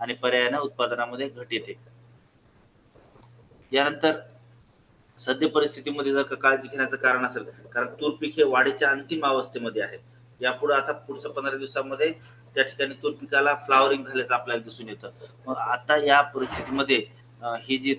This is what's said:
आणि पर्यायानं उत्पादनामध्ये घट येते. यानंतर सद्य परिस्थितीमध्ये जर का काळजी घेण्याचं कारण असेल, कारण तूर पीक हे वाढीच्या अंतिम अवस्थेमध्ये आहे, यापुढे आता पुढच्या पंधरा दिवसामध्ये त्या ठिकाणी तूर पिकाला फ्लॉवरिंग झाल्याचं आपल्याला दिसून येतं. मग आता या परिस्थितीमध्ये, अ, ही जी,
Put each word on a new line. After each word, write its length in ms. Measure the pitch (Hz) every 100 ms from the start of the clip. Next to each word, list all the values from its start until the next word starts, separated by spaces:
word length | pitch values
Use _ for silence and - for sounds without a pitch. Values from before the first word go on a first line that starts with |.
आणि 140 | 120
पर्यायानं 440 | 117 123 123 123 147
उत्पादनामध्ये 680 | 139 - 120 120 120 123 139
घट 180 | 101 98
येते. 240 | 113 101 95 - - - - _ _ _ _ _ _ _ - - - - - - - -
यानंतर 460 | 135 143 147 156 156 - - - _ _ _ _ _ _ -
सद्य 280 | 127 135 156
परिस्थितीमध्ये 680 | 151 147 147 139 143 139
जर 100 | 139
का 140 | 135 131
काळजी 320 | 135 135 127
घेण्याचं 280 | 139 131 131
कारण 300 | 131 127 127
असेल, 180 | 117 104 - -
कारण 120 | 120 107
तूर 240 | - 147
पीक 260 | 147 151 156
हे 80 |
वाढीच्या 460 | 139 127 135 135 143
अंतिम 360 | 139 139 160 143
अवस्थेमध्ये 560 | 131 120 120 117 104
आहे, 160 | 98 - - - - -
यापुढे 340 | 127 127 147
आता 180 | 139 139
पुढच्या 380 | 147 - 135 147
पंधरा 260 | 143 135 135
दिवसामध्ये 580 | 135 147 135 135 160 165 - - -
त्या 100 | 135
ठिकाणी 300 | 131 - 139 135
तूर 100 | 147
पिकाला 420 | 151 135 139 143
फ्लॉवरिंग 500 | 139 - 135 139 139
झाल्याचं 300 | 131 131 120
आपल्याला 280 | 120 123 117
दिसून 260 | 117 110 110
येतं. 220 | 104 101 - - - 131
मग 100 | 127
आता 400 | 113 123 - 151
या 240 | 143 143
परिस्थितीमध्ये, 840 | 143 131 127 123 120 135 135 120 - - - -
अ, 140 | 120 117
ही 180 | 117 131
जी, 180 | 135